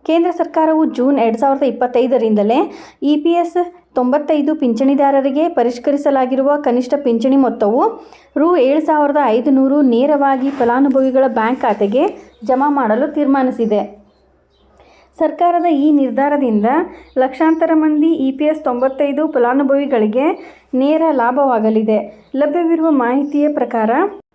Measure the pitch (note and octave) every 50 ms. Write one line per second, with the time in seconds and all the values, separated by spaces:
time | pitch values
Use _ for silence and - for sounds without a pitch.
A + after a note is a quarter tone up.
0 | _ - D#4+ E4+ E4+ F4+ E4 - E4 E4+ - E4 D#4+ D#4 D#4+ D#4 D#4+ - - -
1 | B3 C4+ C#4+ C#4 A3+ A3+ A3+ A3+ D4 C#4 C4+ C4+ D4 C4 G#3+ - B3 B3 A#3+ B3
2 | B3 B3 C4 A#3 A3+ A3 G#3+ G#3 G3+ G#3 A#3 C4+ G4+ D#4+ - - - - - _
3 | - C#4 D4+ D4 D4 E4+ E4+ F4 E4+ E4+ - F4+ F4 F4 F4 - _ _ _ B3+
4 | B3 B3 B3+ D4+ D4 D4 D#4+ D4+ C#4+ D4 D#4 D#4 C#4 B3 A#3 A3 C4+ C4+ C#4 C4+
5 | C#4+ C#4 C#4 C#4 C4 C#4 B3+ C#4+ D#4+ E4+ E4+ - A#3+ A#3+ B3 A#3+ - D4 C#4 C#4+
6 | C#4+ D#4 C#4 C4 C4 B3+ C4+ B3 C4+ C#4 D4 D4 D4 C4+ A#3+ B3 B3+ B3 - C#4+
7 | C#4+ B3 A#3 A3+ A3+ C4+ C4 C#4 C4+ A#3+ - - A3 G3+ A3 C4 F4 A4+ A4+ -
8 | - - - - - _ _ - D4 E4+ F4+ E4+ B3 C4 C#4+ D#4 D4+ D#4+ D#4 D4+
9 | D4 C#4+ C#4+ D4 C#4+ A#3+ A3 A#3+ A#3+ D4 C4+ C4 C4+ C4+ C#4 D4 D4 C4 A#3 A3+
10 | C4 D4 D4+ C#4+ C#4 C#4 C4+ C4 B3+ C#4 C#4 - B3+ A#3 A#3+ C4 C#4 C#4+ B3+ C4+
11 | C4 C4 B3 C4 C4+ C4 - A3+ A3 A3+ B3+ B3 - A#3+ G3+ G3+ G#3+ G3+ G#3 B3+
12 | D#4 G4 - - - - _ _ A3+ G#3+ B3+ C4 C#4 D4 D4 C#4 C4 G#3+ G#3+ A#3+
13 | C#4 D4+ D4+ D#4 D4 C4+ C4+ C#4 C4 B3+ - - A3+ G#3 G#3 G3+ G3+ - - -
14 | - _ _ _ _ _ _ _ _ _ _ _ _ _ _ _ - _ - _
15 | _ _ _ - E4 D4+ D4+ - F4 F4 F4 F4 E4 F4 D#4+ C4+ C#4 D4+ D4+ C#4+
16 | C4+ B3+ A3+ A#3+ C4+ C#4+ D4 C#4+ C#4 A#3+ A3 G#3 G3+ A#3 C4+ D#4+ F4+ - - -
17 | - - - C4+ B3+ C4 C4 - E4 D#4+ E4 D#4+ E4 E4 E4 D#4 D#4 D#4 D4+ D4+
18 | D4+ E4 E4 - C4+ C4+ C4 C4+ D4+ D4+ D#4 D4+ D#4 C#4+ B3 A#3+ B3+ C4+ C4 C4+
19 | D4 C#4+ C#4 C#4 D#4 D#4 D#4 C4+ A#3+ A#3+ B3+ C#4 C#4+ C4 C#4 C#4 C#4+ C4+ C4+ A3+
20 | G#3+ G#3+ G#3 B3 C#4 E4 G4 G4 - - - - _ _ - B3+ C4 C#4+ D4+ D#4+
21 | D#4+ E4 D4 C4 A#3 A#3 B3+ C#4 C#4 C4+ B3 A3 G#3+ A3 A3 A3 A3 A3 G#3+ G#3
22 | - - - - - _ - C4 C#4+ D4 C#4+ F4 E4+ E4 E4+ D#4+ D#4+ E4 D4+ C4+
23 | A#3+ A#3 B3 C#4 D4 D4 - C#4+ D4 D4+ D4 C#4+ B3+ - - A3+ A3 G#3+ A#3+ C#4
24 | F#4 G#4 - - - _